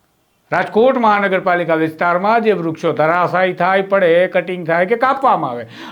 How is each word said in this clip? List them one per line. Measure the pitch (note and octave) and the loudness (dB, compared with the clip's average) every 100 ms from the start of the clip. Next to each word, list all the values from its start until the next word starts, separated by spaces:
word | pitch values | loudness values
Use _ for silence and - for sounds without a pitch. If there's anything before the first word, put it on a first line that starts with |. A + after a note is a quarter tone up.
| _ _ _ _ - | _ _ _ _ -6
રાજકોટ | E3 F#3 G#3+ B3+ B3 | -4 -2 2 2 2
મહાનગરપાલિકા | A3 G#3 G3 F#3 F#3+ F3 E3 | 2 2 0 -2 0 0 0
વિસ્તારમાં | D#3+ D#3+ D#3+ F3 F3 G3 A#3 | 0 -2 -2 -2 0 2 2
જે | G#3+ | 2
વૃક્ષો | F#3 E3 D3 E3 | 0 -2 -4 -2
ધરાશાયી | C#3+ D#3 F3 E3 F3 F#3 | 0 2 2 0 0 -2
થાય, | F3+ F3+ G3 | 0 0 0
પડે, | G3 G3 F3 E3+ F3+ | 0 0 2 2 2
કટિંગ | F3+ F3 F3+ D#3+ | 0 -4 -4 -2
થાય | E3 F#3 | 0 0
કે | A#3 | 0
કાપવામાં | C4 C4+ B3+ F#3 C#3+ | 0 2 2 2 -2
આવે, | A#2+ A2+ - - | -6 -10 -16 -6